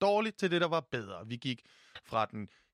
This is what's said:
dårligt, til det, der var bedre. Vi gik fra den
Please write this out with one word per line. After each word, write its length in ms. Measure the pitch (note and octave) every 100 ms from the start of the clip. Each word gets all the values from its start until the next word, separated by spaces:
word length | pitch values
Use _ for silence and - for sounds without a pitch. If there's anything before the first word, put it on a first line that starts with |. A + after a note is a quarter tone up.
dårligt, 360 | G3+ G#3 A3 -
til 140 | F#3+
det, 100 | F3
der 60 | E3+
var 120 | D#3+ -
bedre. 360 | B2+ G2+ F2+ G#2+
Vi 80 | A#2+
gik 260 | C3+ A#2+ _ _ - - -
fra 200 | A2+ G#2+
den 240 | G#2+ G2 _ _